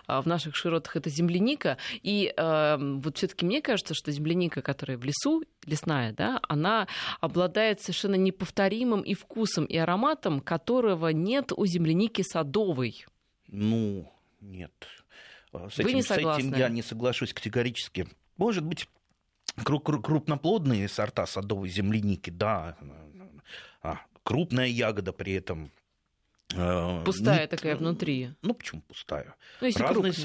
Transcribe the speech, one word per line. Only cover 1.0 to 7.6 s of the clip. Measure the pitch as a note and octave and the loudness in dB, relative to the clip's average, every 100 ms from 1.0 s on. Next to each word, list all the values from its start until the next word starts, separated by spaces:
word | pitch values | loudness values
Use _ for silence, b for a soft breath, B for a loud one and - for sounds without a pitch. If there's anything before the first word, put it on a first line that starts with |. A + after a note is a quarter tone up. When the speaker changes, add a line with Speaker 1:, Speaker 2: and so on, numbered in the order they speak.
| D#3 | -4
Speaker 1:
земляника. | C#3+ E3+ F3+ A3+ D4+ D#3+ B2+ B B | 0 2 4 2 2 0 -2 B B
И, | F#3 G#3 G3 - | -2 0 0 0
эм, | D#3+ D#3 D3+ D3 C#3 C#3 | 2 4 4 2 0 -2
вот | D3+ - | -4 -2
все-таки | F#3 - F3 | -4 0 0
мне | C#4 | 0
кажется, | D4 G3+ - | 0 -2 -2
что | D#3 - | -6 -4
земляника, | C#3+ D#3 F3 E3+ - | -2 0 2 0 -2
которая | - C#3 D3 B2 | -4 -4 -4 -4
в | |
лесу, | B2+ - C#4 D#4+ D#4+ _ D3 | -2 0 2 2 -2 _ -4
лесная, | D3+ F3 C#3+ A2+ | -2 0 0 0
да, | G#2+ G#3 C4 - | 0 -2 0 0
она | D3+ F3 A3 F#3+ B B B | 2 2 2 0 B B B
обладает | E3 F3 F3+ G3+ | 0 2 2 2